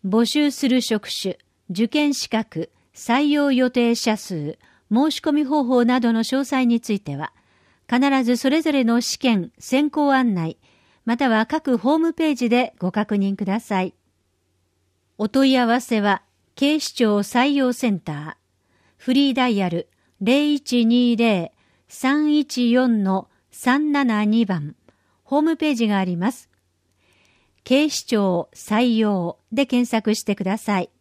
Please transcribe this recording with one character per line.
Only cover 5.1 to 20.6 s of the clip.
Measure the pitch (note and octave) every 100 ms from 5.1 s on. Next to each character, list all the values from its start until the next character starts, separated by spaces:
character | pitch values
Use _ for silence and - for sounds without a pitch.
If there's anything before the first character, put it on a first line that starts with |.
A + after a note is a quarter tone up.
し | -
込 | D#4+
み | D4
方 | C4+ D4+
法 | A#3+ B3 A#3+
な | B3+
ど | A#3
の | A3+
詳 | A3+ C4
細 | C#4 C4+ B3
に | A#3
つ | -
い | G3+
て | - C#3
は、 | D3+ _ _ _ _ _ -
必 | A#3+ C#4 C4+
ず | A#3 B3
そ | C4+
れ | D#4
ぞ | D#4+
れ | C#4+
の | A#3 A#3
試 | - -
験、 | B3+ G#3+ E3+ _
選 | - C4 D4
考 | D4+ C#4+
案 | C4+ B3
内、 | F#3 E3 - _ _ _ _ -
ま | A#3+
た | C4+
は | A3 A3
各 | D#4 D4 A#3
ホ | A#3+ D#4
ー |
ム | E4
ペ | D#4+ D#4+
ー | C4+
ジ | A#3+
で | A#3+ B3+ _
ご | F#3
確 | G#3 G#3 G#3
認 | G3 G3
く | G3
だ | G#3
さ | - F#3+
い。 | F#3 _ _ _ _ _ _ _ _ _ _ _ _ -
お | G#3+
問 | C4+ C4+
い | C4
合 | A#3
わ | B3
せ | - A3
は、 | G3+ F#3+ _ _ _ -
警 | C#4+ D#4
視 | -
庁 | - A3+ G#3
採 | G3+ A#3+ C4+ C#4+
用 | B3+
セ | B3 B3
ン | F#3+
タ | -
ー、 | D3 D3+ - _ _ _ _ _ _
フ | -
リ | C4 C#4
ー |
ダ | C4 B3+
イ | G3+
ヤ | F3+
ル | E3+ - _ _ _
零 | G3 C4+ D4
一 | D4